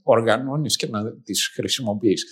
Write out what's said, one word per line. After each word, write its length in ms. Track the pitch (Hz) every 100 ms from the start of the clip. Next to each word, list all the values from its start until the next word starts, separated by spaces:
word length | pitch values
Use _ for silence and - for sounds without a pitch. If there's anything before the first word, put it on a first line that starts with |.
οργανώνεις 760 | - 117 113 110 135 147 135 -
και 100 | -
να 280 | 110 110
τις 360 | - - 95 -
χρησιμοποιείς. 680 | - - - 113 104 113 120 -